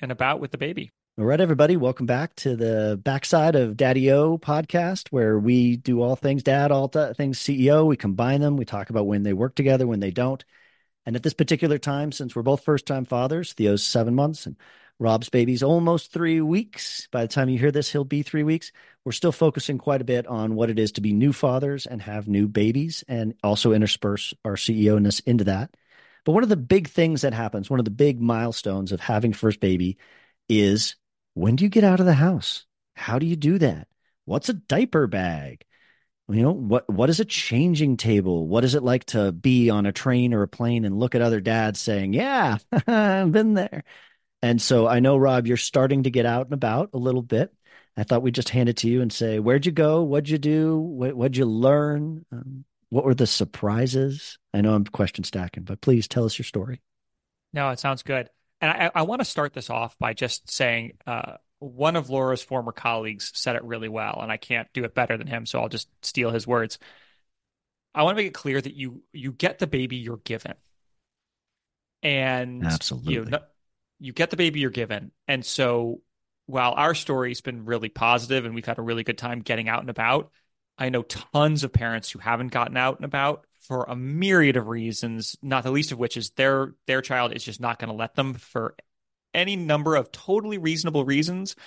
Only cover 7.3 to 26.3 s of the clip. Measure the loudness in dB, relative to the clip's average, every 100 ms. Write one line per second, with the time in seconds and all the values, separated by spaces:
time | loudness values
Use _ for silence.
7.3 | -4 -2 2 4 6 6 2 0 0 2
8.3 | 2 2 0 -2 -6 -4 -2 0 0 0
9.3 | 0 -2 0 2 4 2 -2 -2 -2 -2
10.3 | -4 -10 _ _ _ _ _ -8 -4 -2
11.3 | 0 0 2 0 0 -2 -4 -4 -6 -8
12.3 | -4 0 0 2 0 0 -4 -2 -2 -2
13.3 | -2 -6 0 2 2 2 0 2 2 2
14.3 | -2 -10 -16 -18 -20 _ -4 0 0 2
15.3 | 2 2 2 2 2 4 0 -2 -2 0
16.3 | 2 2 0 -2 -8 -12 -12 -8 -4 -2
17.3 | 0 0 2 2 2 0 -2 -2 -2 -2
18.3 | -2 0 -2 -4 -20 -20 _ -8 -2 0
19.3 | 2 2 2 -2 -4 0 -2 0 -2 -2
20.3 | -2 -2 0 0 2 0 0 0 4 4
21.3 | 2 2 2 -2 -4 -8 -12 -8 -8 0
22.3 | 2 2 2 2 2 -2 -6 -8 -6 -4
23.3 | -2 0 2 4 4 4 0 -2 -4 -6
24.3 | -10 -8 -4 -2 2 4 6 4 2 2
25.3 | 2 2 0 -4 _ _ _ _ _ 0